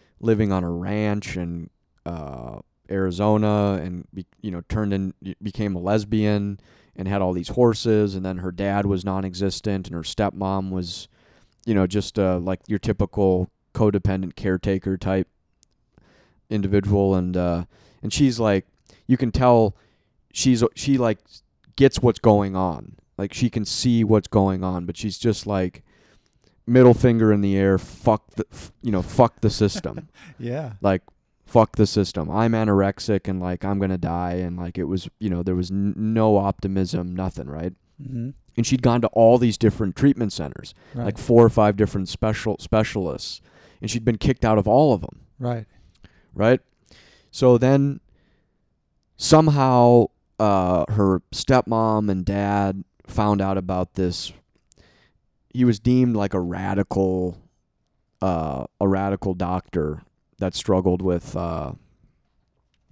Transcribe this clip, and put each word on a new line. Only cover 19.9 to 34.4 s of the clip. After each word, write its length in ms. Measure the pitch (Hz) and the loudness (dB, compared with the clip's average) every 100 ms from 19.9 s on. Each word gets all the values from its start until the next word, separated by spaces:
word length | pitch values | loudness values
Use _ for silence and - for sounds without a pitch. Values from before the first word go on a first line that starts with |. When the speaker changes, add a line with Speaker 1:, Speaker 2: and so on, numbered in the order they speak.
| _ _ _ _ | _ _ _ _
Speaker 1:
she's, 280 | - 131 117 117 | -2 2 2 2
she, 240 | - 143 135 | -2 -2 0
like, 220 | 117 107 _ - _ _ _ - | 0 -2 _ -20 _ _ _ 2
gets 240 | 135 - | 2 4
what's 180 | 120 - | 0 2
going 380 | 113 104 98 95 | 4 4 2 -2
on. 400 | 92 65 - - _ - | -2 -4 -12 -20 _ -8
Like, 160 | 101 | -8
she 160 | - 123 | -2 -2
can 160 | - | -2
see 400 | 104 - 127 117 | -6 -2 0 2
what's 240 | 107 107 - | 4 2 2
going 340 | 104 98 95 | 2 2 0
on, 220 | 92 90 | -4 -6
but 140 | 87 82 | -8 -8
she's 180 | 107 - | -8 -2
just 300 | 117 101 101 | -2 -2 -4
like, 360 | 98 92 - _ _ _ _ _ _ _ _ - | -2 -4 -6 _ _ _ _ _ _ _ _ 2
middle 280 | 127 123 | 8 8
finger 380 | 113 123 113 110 | 8 4 4 4
in 80 | 104 | 4
the 160 | 98 98 | 2 2
air, 220 | 98 95 | 2 2
fuck 520 | - - 117 107 - - | -2 -4 0 0 -2 -10
the, 100 | - | -10
f-, 180 | - - _ | -12 -20 _
you 120 | 123 | -4
know, 100 | 95 | -4
fuck 380 | - - 117 - | -2 2 2 2
the 100 | 107 | -4
system. 580 | - 104 - 80 - - | 0 0 -2 -10 -12 -18
Speaker 2:
<laughs> 40 | _ - - | _ -20 -14
Yeah. 360 | 120 135 135 101 | -10 -8 -10 -4
Speaker 1:
Like, 220 | 98 92 - _ _ _ | -2 -2 -4 _ _ _
fuck 320 | _ 117 110 - | _ 2 4 2
the 100 | 104 | 0
system. 440 | 104 92 92 78 | 2 -2 -4 -4
I'm 220 | 98 117 | -2 0
anorexic 760 | 113 107 98 98 - - 98 - | 0 0 2 0 -2 -4 -4 -4
and, 120 | 92 | -6
like, 220 | 90 90 | -6 -6
I'm 160 | 98 98 | -6 -4
gonna 200 | 95 90 | -2 -4
die. 360 | 85 85 90 | -4 -4 -4
And, 220 | 90 | -6